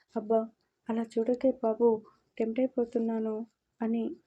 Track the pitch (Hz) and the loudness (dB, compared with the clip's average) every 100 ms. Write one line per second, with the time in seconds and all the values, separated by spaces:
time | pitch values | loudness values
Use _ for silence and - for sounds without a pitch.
0 | _ 226 208 226 226 _ _ _ - 226 | _ -6 0 0 0 _ _ _ -6 -4
1 | 226 226 226 247 262 254 226 220 233 220 | -4 -2 0 2 2 2 0 4 4 4
2 | - _ _ - 226 226 262 - 233 233 | -2 _ _ -4 -4 0 -2 0 -2 0
3 | 226 226 220 214 226 _ _ - 226 226 | -2 -2 -2 -4 -8 _ _ -6 -2 -2
4 | 220 339 | -4 -8